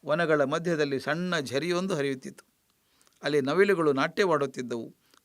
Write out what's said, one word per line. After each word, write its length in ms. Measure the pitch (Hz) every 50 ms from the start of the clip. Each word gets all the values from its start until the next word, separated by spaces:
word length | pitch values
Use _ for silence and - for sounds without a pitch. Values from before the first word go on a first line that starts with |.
| -
ವನಗಳ 380 | 147 147 165 170 156 156 151 143
ಮಧ್ಯದಲ್ಲಿ 560 | 131 147 165 170 180 170 151 151 143 135 131
ಸಣ್ಣ 400 | 123 - 147 160 180 180 180 165
ಝರಿಯೊಂದು 540 | 147 117 110 139 147 175 175 175 185 190 185
ಹರಿಯುತ್ತಿತ್ತು. 500 | 156 139 139 135 131 - 139 131 - - _ _ _ _ _ _ _ _ _ _ _ _ _ _ _ -
ಅಲ್ಲಿ 180 | 143 147 147
ನವಿಲುಗಳು 520 | 131 135 147 175 196 202 196 170 165 151 139
ನಾಟ್ಯವಾಡುತ್ತಿದ್ದವು, 1040 | 131 139 165 - - 208 185 160 147 143 139 135 - 127 120 120 117 113 - - _ _ _ _ _ _